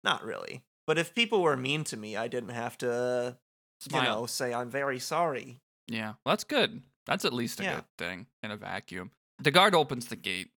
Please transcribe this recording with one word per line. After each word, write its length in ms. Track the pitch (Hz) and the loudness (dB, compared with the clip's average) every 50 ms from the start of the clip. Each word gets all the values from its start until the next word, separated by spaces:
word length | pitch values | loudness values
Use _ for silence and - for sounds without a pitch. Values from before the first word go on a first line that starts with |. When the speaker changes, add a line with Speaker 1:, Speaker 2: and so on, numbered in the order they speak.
| - | 0
Speaker 1:
Not 220 | - 151 - - | 0 0 0 0
really. 360 | 113 80 50 50 - - - - _ _ _ _ - | -6 -6 -6 -6 -8 -12 -14 -16 _ _ _ _ 0
But 100 | 156 160 | 2 2
if 160 | 165 - - | 2 0 2
people 260 | 240 233 220 226 202 | 0 2 4 4 4
were 140 | 175 160 143 | 6 6 4
mean 280 | 127 127 135 143 156 151 | 4 2 0 0 -2 -2
to 100 | - - | -4 -6
me, 220 | 110 107 107 107 104 | -8 -6 -6 -4 -4
I 100 | 117 123 | -2 -2
didn't 220 | - 123 113 104 | -2 -4 -4 -4
have 280 | 120 120 117 123 - - | -6 -4 -4 -6 -4 -4
to, 580 | 131 123 120 120 123 123 123 123 120 123 123 - _ _ _ _ _ _ _ - | -2 -2 0 0 2 2 2 0 0 -2 -6 -10 _ _ _ _ _ _ _ -16
Speaker 2:
Smile. 200 | - 143 143 131 127 | -8 -2 0 2 2
Speaker 1:
you 60 | 120 | 2
know, 160 | 107 110 120 | 0 -2 -4
say, 280 | 117 - - 135 123 120 | -4 -4 -4 -2 -2 -2
"I'm 160 | 120 123 123 | -2 -2 -2
very 300 | 120 139 139 139 131 127 | -4 -2 -2 -2 -2 -4
sorry." 640 | 127 - 156 160 175 165 139 120 - 131 123 - _ _ _ _ _ - | -4 -2 0 0 0 0 0 -4 -6 -10 -14 -20 _ _ _ _ _ -8
Speaker 2:
Yeah, 260 | 113 113 110 107 107 - - | -6 -4 -4 -6 -8 -4 0
well, 80 | 135 170 | 0 0
that's 100 | - - | 0 0
good. 380 | - 302 269 202 - - - - _ _ _ _ | 0 0 2 2 2 0 -4 -16 _ _ _ _
That's 180 | - 151 190 - | -2 -2 0 0
at 80 | 202 120 | 0 0
least 260 | 123 120 - - - | 0 -2 -2 -4 -4
a 20 | 196 | -4
Speaker 1:
Yeah. 120 | 185 151 | -4 -4
Speaker 2:
good 100 | - - _ _ - | -4 -6 _ _ -8
thing 280 | 85 85 92 90 131 - _ _ - | -6 -6 -6 -8 -12 -16 _ _ -10
in 80 | 107 | -8
a 60 | 104 104 | -8 -8
vacuum. 540 | 104 95 92 98 - - - 92 92 - - _ _ _ _ - | -8 -6 -6 -8 -8 -8 -8 -10 -10 -10 -12 _ _ _ _ -2
The 120 | 131 151 | 2 4
guard 220 | 139 175 190 196 185 | 6 8 8 8 8
opens 320 | 165 147 131 143 120 117 - | 6 4 4 0 -6 -6 -8
the 80 | 117 - | -10 -6
gate, 320 | - 101 92 90 92 - _ | -4 -4 -4 -4 -4 -8 _